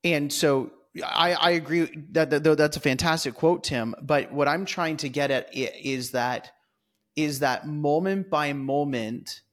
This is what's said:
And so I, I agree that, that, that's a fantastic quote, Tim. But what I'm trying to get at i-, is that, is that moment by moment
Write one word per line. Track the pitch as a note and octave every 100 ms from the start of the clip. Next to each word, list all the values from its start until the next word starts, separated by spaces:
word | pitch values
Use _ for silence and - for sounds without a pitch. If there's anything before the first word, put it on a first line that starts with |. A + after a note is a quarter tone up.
And | F3 D#3 C#3+
so | - D3+ C3+ B2 - _ -
I, | - - E3+
I | F3 F3
agree | E3+ D3 E3+ E3 D3+ D3
that, | D#3+ D3+
that, | D3 D#3 D3+
that's | D3+ D3+
a |
fantastic | C#3+ B2+ E3 D#3+ C#3+
quote, | A2+ D#3+ E3+
Tim. | - C3 A2+ -
But | C3+ D3 -
what | C#3+ C#3+
I'm | D#3+ F#3+
trying | - E3 D#3
to | C#3+
get | C3 C#3+
at | C3 -
i-, | - B2 -
is | C#3 C3 B2
that, | B2+ B2 A#2+ - _ _ _ _ _ _ -
is | D3+ C3+
that | C#3 B2+ D3+
moment | D3+ D3 D3+ F#3+ G3 F#3+
by | D3+ D3
moment | C#3+ C3+ C#3 C#3+ B2+ A2 A#2+ - - _